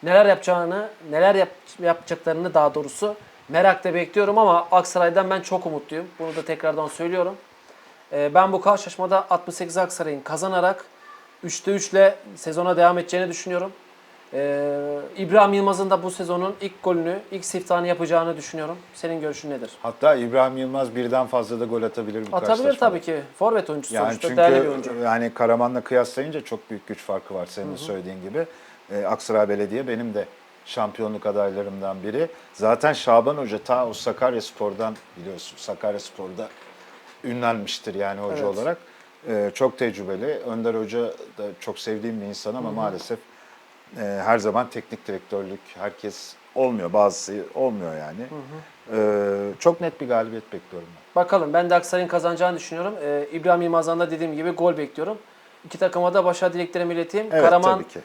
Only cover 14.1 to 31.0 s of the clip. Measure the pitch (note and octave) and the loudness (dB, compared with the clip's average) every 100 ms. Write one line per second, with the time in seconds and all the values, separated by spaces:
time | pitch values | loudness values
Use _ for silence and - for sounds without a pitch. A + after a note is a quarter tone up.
14.1 | - - C3 C#3+ C#3+ C#3+ C#3+ D3 C#3+ C#3+ | -20 -10 -4 -2 0 -2 -2 -4 -6 -8
15.1 | - F#3 G#3 G3 G3+ G3 F#3 G3 F#3+ F3+ | -8 4 6 6 4 2 0 2 0 0
16.1 | - F3 F3 F#3 G3+ G3 F#3+ F#3+ E3+ E3 | -6 -4 -2 -2 -6 -10 -6 -2 0 0
17.1 | F#3+ - F#3+ F3 F#3+ F#3 F3 F3 F3 E3+ | -4 -8 -10 -8 -8 -2 0 0 -2 2
18.1 | E3+ E3 D#3 C#3+ E3 D3+ F3 - - E3+ | 2 2 -4 -8 -8 -8 -10 -14 -10 -6
19.1 | E3 D3+ D3 D3+ C3+ A#2 - A#2 A#2 D3+ | -4 -6 -6 -8 -8 -10 -8 -8 4 6
20.1 | C#3 A#2+ B2+ C3 C3 C3 C3+ B2+ A#2 A#2+ | 6 4 2 2 2 -6 -4 -4 -2 0
21.1 | B2+ B2 B2+ G#2+ A#2 A#2 A2+ A2+ A2+ G#2+ | 0 0 0 -2 -4 -2 -2 -2 -4 -6
22.1 | G#2+ G#2+ F#3 G#3 A3+ C4+ C4+ A#3 F3+ - | -6 -4 -2 2 2 2 4 2 2 -4
23.1 | D#3+ C#3 - G#3 A3 F3+ D3+ C#3 A2+ G#2+ | -6 -8 -2 0 2 -2 -6 -4 -2 -2
24.1 | A2+ B2+ B2+ C#3 C3+ C#3+ C3+ B2+ A#2+ A#2 | 0 -2 4 6 6 2 -2 -6 -2 0
25.1 | A2+ A#2 A#2 A#2 A#2 A#2+ B2 A2+ B2 A#2+ | 0 0 0 2 4 2 -2 0 2 2
26.1 | B2+ C#3+ D3+ - A2 - G#2+ - G#2 - | -2 -6 -6 -8 -12 -10 -14 -12 -12 -6
27.1 | G2 - F#2+ F2 - G2 F#2 D3+ G2 F2+ | -8 -6 -10 -10 -10 -10 -10 -8 -8 -8
28.1 | F#2+ F#2 A2+ E3 - - - - G2+ F#2+ | -12 -8 -6 -6 -10 -20 -20 -10 -4 -2
29.1 | A2+ - A2 G#2 G2+ G#2 A2+ C3 A#2 A#2+ | -4 0 2 2 2 -2 -4 -4 -4 -4
30.1 | G#2 F#2 - - - - - G#2+ - | -6 -6 -12 -20 -20 -12 -4 -4 -2